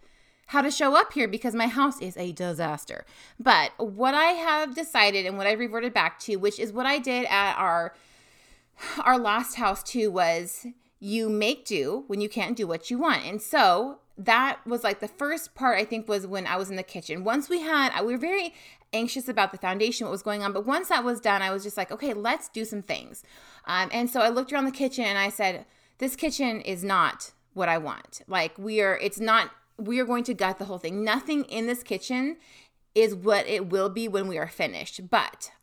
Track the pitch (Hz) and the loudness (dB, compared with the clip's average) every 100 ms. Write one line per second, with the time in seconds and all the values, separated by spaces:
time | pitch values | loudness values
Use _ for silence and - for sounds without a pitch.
0 | - _ _ _ - 285 277 285 285 302 | -20 _ _ _ 0 2 2 2 4 4
1 | 427 294 220 220 254 226 233 233 277 262 | 4 0 -2 -2 -4 0 0 2 0 0
2 | 185 180 180 160 180 160 165 147 - - | -10 -8 -8 -6 -6 -4 -4 -4 -10 -14
3 | - - - - 240 247 151 - 220 196 | -14 -20 -20 0 6 6 4 -2 -6 0
4 | 254 285 330 349 330 302 311 254 330 247 | 2 4 4 2 0 0 -2 -6 -2 4
5 | 208 196 185 196 196 214 240 226 240 226 | 6 4 -2 0 0 2 -2 -2 0 2
6 | 165 - - 196 202 208 214 214 254 285 | 0 -2 -6 0 0 -2 -6 -2 0 0
7 | 254 247 247 196 196 - 185 170 170 - | 0 -2 2 2 2 2 2 2 0 -8
8 | _ - _ _ _ - _ - - - | _ -20 _ _ _ -20 _ -16 -10 0
9 | 262 254 226 214 247 - 214 202 - 247 | 4 4 4 0 0 0 0 0 -4 0
10 | 214 180 170 165 175 - 240 - _ _ | 2 4 2 2 -2 -10 -12 -16 _ _
11 | 202 226 220 214 214 202 - 190 131 220 | -4 0 0 2 2 0 -4 -2 -2 -4
12 | 277 202 208 226 190 233 185 165 - 247 | -4 -4 -2 -2 -4 -2 -2 -4 -4 -2
13 | 302 185 156 208 - 302 208 180 254 285 | 2 0 -2 -8 0 6 6 6 2 -8
14 | _ - 196 233 269 - 226 233 226 202 | _ -6 4 4 4 -2 -4 -2 0 -2
15 | 208 - 285 320 - - 269 202 214 226 | -6 -6 -4 -4 -8 0 2 2 0 -4
16 | 220 202 185 196 - 185 190 190 185 175 | -2 -2 -2 -6 -2 -2 -2 -6 -8 -12
17 | - 160 190 262 285 349 311 302 262 - | -8 -4 0 0 0 -2 2 2 2 2
18 | 214 247 320 392 339 - - - _ 220 | 0 0 0 0 -2 -10 -20 -20 _ -4
19 | 233 262 254 220 196 190 185 190 220 240 | -2 -4 -2 2 2 0 -4 0 0 0
20 | 214 190 214 208 202 196 214 302 370 320 | -4 -4 -4 -4 -2 -2 0 -2 2 0
21 | 247 233 226 202 190 196 202 202 185 - | 0 0 2 2 0 -2 -4 -6 -6 -4
22 | 285 208 220 311 - 220 220 208 190 160 | -4 -2 0 -2 -4 -8 -6 -8 -6 -8
23 | 62 - - - - - - 180 185 233 | -8 -20 -20 -20 -20 -16 -4 -2 0 0
24 | 240 254 226 240 262 285 269 262 269 262 | 0 4 4 2 -2 0 -2 0 -2 0
25 | 220 196 196 - 196 175 - _ _ _ | 0 2 0 0 -2 -2 -10 _ _ _
26 | 254 262 311 - 254 220 - 185 196 190 | -6 -2 -2 0 -2 -2 -6 -4 0 2
27 | 156 - - _ _ 185 170 165 151 - | 2 0 -14 _ _ -2 0 0 -2 -10
28 | - - - 185 165 160 202 214 196 185 | -14 -20 -4 0 0 -4 -2 2 4 2
29 | 196 202 220 220 180 - _ - 208 247 | 0 -2 4 4 2 -8 _ -10 -4 -2
30 | 240 240 247 202 185 190 196 180 165 196 | 0 0 -2 0 0 -2 -8 -6 -6 -2
31 | 214 240 285 294 - 226 226 240 - 190 | 0 0 0 -2 -2 -4 -4 -4 -4 -6
32 | - 254 269 330 - - _ _ _ 214 | -2 -2 -2 -6 -16 -20 _ _ _ 2
33 | 220 196 196 202 - 208 185 190 196 196 | 4 2 2 2 2 -2 0 0 0 -2
34 | 226 196 190 165 160 - 156 87 - - | -2 -2 -2 -4 -8 -4 -4 -4 -12 -14
35 | 185 220 - - - _ | 0 0 0 -8 -18 _